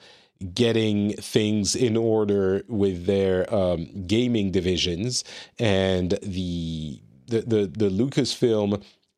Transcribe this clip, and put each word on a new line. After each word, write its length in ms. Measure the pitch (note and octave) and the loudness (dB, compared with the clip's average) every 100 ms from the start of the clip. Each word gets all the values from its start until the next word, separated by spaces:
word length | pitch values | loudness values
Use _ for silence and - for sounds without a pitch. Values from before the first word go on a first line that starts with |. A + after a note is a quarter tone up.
| - - _ - F#2+ | -16 -20 _ -14 -6
getting 600 | F#2+ A#2 A2+ A2 G#2 G#2 | 0 2 2 2 2 0
things 600 | - - A#2+ G#2+ G#2+ G2 | -4 -2 0 2 0 0
in 220 | - B2 A2+ | 0 0 2
order 640 | A2+ A2 G#2 G2+ F#2+ G2 - | 2 2 2 2 2 0 -2
with 380 | G#2+ G2+ F2 F2+ | 0 0 0 0
their, 460 | G2 F#2+ F#2 F2 | 2 2 2 0
um, 360 | G#2+ F2+ E2+ E2 G2 F2 | 0 2 0 -4 -8 0
gaming 460 | A2 B2 A2+ G2 | 2 2 0 0
divisions, 720 | F#2 F2+ F2 F2 E2+ A#2+ B2 - - - - | 0 0 0 -2 -2 -4 -4 -8 -14 -14 -2
and 580 | A2 F#2+ F#2+ F#2 F2+ F#2+ | 2 2 2 2 0 -2
the, 800 | G2+ F#2 F2+ E2+ E2 D#2+ D#2 A#1 G#1 C2 - | -4 -6 -4 -4 -4 -6 -8 -12 -18 -20 -4
the, 140 | A2+ | -4
the, 260 | A2+ G#2+ F#2+ | 0 0 0
the 240 | G#2+ G2+ | 0 0
Lucasfilm 920 | F#2+ C3+ C#3+ A#2+ - B2 G#2+ G2+ G2+ - _ _ | 0 0 0 -2 0 0 2 0 -2 -6 _ _